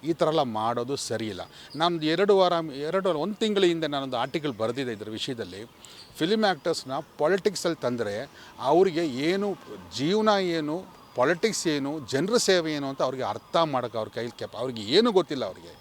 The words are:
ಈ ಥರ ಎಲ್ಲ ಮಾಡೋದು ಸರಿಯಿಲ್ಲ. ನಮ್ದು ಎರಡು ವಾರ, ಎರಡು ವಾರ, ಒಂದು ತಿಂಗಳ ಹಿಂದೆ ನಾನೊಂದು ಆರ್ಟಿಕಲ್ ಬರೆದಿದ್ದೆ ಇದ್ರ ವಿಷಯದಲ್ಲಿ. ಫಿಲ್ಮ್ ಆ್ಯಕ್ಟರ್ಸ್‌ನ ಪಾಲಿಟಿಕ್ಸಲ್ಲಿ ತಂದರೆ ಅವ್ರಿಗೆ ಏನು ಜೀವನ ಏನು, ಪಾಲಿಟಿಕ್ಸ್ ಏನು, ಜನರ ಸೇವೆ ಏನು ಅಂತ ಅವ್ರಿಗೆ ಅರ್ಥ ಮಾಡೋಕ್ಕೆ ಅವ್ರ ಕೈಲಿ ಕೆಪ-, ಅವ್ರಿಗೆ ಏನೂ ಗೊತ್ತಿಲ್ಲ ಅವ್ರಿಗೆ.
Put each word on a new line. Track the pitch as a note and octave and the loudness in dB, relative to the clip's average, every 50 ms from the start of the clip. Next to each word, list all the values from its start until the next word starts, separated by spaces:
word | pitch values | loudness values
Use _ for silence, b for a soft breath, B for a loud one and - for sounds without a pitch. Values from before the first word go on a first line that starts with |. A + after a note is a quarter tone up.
| - | -2
ಈ | D3 E3+ | -4 0
ಥರ | - F3 | 2 2
ಎಲ್ಲ | D#3 D#3 D#3+ C#3+ | 2 4 2 2
ಮಾಡೋದು | B2 A2 G#2+ A2 A2+ A#2 A#2+ A#2+ B2 C#3+ | 2 0 0 0 0 0 0 -2 -4 -4
ಸರಿಯಿಲ್ಲ. | - - - A#2 A2 A2+ A2 G2 F2+ F2 - B B B B B | -6 -4 -4 -4 -4 -4 -4 -6 -8 -10 -14 B B B B B
ನಮ್ದು | C#3 D#3+ F3 F3 E3 D3+ | 0 0 0 0 0 0
ಎರಡು | D3+ D#3+ E3 G3+ G3+ G#3 | 0 2 2 4 6 6
ವಾರ, | F#3+ F#3 F3+ F3 E3 E3 D#3+ C3 | 6 6 4 4 0 -2 -4 -6
ಎರಡು | C3+ C#3+ D#3 E3 G3 F#3+ G3 | -6 -6 -2 -2 0 0 0
ವಾರ, | E3+ | 0
ಒಂದು | D3 D3+ G3+ G#3+ | 0 -2 -4 -2
ತಿಂಗಳ | - A3+ A3 G#3 G3 F#3+ | -2 -2 0 2 4 4
ಹಿಂದೆ | F3 E3+ E3 D#3+ | 4 4 2 -2
ನಾನೊಂದು | D3+ D3 C#3 C3+ C3+ B2+ | -2 -2 -4 -4 -2 -2
ಆರ್ಟಿಕಲ್ | A#2 A#2+ C#3 - F3 C#3+ D3+ B2 | -2 -2 -2 -4 -4 -4 -4 -4
ಬರೆದಿದ್ದೆ | G2 A2 A2 A#2+ C3 C#3 B2 A2+ | -2 -2 -2 -2 -2 -4 -4 -4
ಇದ್ರ | G2+ G#2 G#2 | -6 -8 -10
ವಿಷಯದಲ್ಲಿ. | A2 G#2+ - - C3+ A2+ G#2+ F2 F2 F#2+ A2 A#2 - B B B B B B B B | -8 -8 -6 -6 -6 -6 -8 -10 -10 -14 -14 -16 -18 B B B B B B B B
ಫಿಲ್ಮ್ | - D3+ E3+ G#3+ A3 A3 | -4 0 0 2 2 2
ಆ್ಯಕ್ಟರ್ಸ್‌ನ | G3+ F3+ C#3+ - F3 D#3 - - C3 C3 C#3+ D#3+ - - - | 2 0 0 -2 -2 -2 -2 -4 -6 -8 -8 -8 -10 -4 0
ಪಾಲಿಟಿಕ್ಸಲ್ಲಿ | D3 D3+ F#3 G3 - G#3+ F#3+ - - F3+ E3 - - | 2 2 2 2 2 0 -2 0 -4 -4 -4 -2 -2
ತಂದರೆ | B2+ B2 A#2 A#2 G#2 G2+ G#2+ C3 - B B B B B B | -4 -2 -2 -4 -4 -4 -6 -8 -10 B B B B B B
ಅವ್ರಿಗೆ | A#2 C3 D3+ E3+ F#3+ F#3+ D#3 D#3 E3+ | 0 4 6 6 6 4 4 0 -2
ಏನು | D#3 B2 B2+ C#3 D#3+ F#3 G3 G3+ G3+ F#3 - - - G#2+ G2 F#2 F2+ - | -2 -2 -2 -2 0 0 0 -2 -4 -4 -6 -10 -16 -16 -16 -16 -14 -6
ಜೀವನ | G#2+ C3 D#3 G3 G#3+ G#3+ A3 G#3 G3 | -2 0 0 2 2 4 4 2 2
ಏನು, | F#3+ F3+ E3+ E3 D#3 D3 D3+ F3+ F#3 - - - - - - | 2 0 -2 -2 -2 -2 -4 -6 -6 -12 -20 -20 -20 -12 0
ಪಾಲಿಟಿಕ್ಸ್ | - B2 C#3+ F3+ E3+ - A3+ F#3+ - - E3+ | 2 2 2 2 2 0 0 0 0 -2 0
ಏನು, | D3+ D3 C3+ C#3 D3+ D#3+ C#3 G#2 - | 0 0 -2 -4 -6 -6 -8 -4 -2
ಜನರ | C3+ D3+ G3 A#3 | 0 0 2 2
ಸೇವೆ | A#3+ - - F#3+ F3+ D#3+ D#3+ D#3 | 2 4 4 4 4 4 0 -4
ಏನು | D3 C#3 C3+ | -4 -4 -6
ಅಂತ | C3+ - D3+ | -2 0 0
ಅವ್ರಿಗೆ | C3 C3 C3 B2+ | -2 0 -2 -2
ಅರ್ಥ | G2+ G#2 A2 - - - | -4 -4 -6 -8 -2 2
ಮಾಡೋಕ್ಕೆ | E3+ E3 D#3 C#3 B2+ B2 A#2+ G#2+ A#2 | 2 2 4 2 -2 -2 -2 -4 -4
ಅವ್ರ | A2 G#2+ | -6 -4
ಕೈಲಿ | - A#2+ A#2 A#2+ | -6 -6 -6 -6
ಕೆಪ-, | A2+ - A2+ G#2 - | -8 -10 -12 -10 -6
ಅವ್ರಿಗೆ | G#2 A#2+ C3 B2 A2+ G#2 | -6 -6 -6 -4 -6 -4
ಏನೂ | G2+ C3 F#3 A3+ B3 G#3 | 2 4 4 4 6 4
ಗೊತ್ತಿಲ್ಲ | F#3+ E3+ - D3+ C3 A#2+ | 4 2 2 -2 -4 -4
ಅವ್ರಿಗೆ. | G2 F2+ E2+ E2+ E2+ E2 - | -6 -6 -10 -16 -20 -20 -20